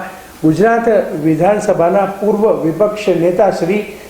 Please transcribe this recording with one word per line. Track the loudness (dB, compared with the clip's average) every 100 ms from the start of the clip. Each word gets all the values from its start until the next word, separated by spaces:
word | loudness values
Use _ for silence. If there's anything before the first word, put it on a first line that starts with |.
| -6 -14 -20 -2
ગુજરાત | 0 2 2 2 2 0 0 -2
વિધાનસભાના | -2 2 2 2 0 0 2 2 0
પૂર્વ | -2 -2 0 0 0
વિપક્ષ | -2 0 0 0 -2
નેતા | 0 2 2 2
શ્રી | 0 -2 -2 -4 -12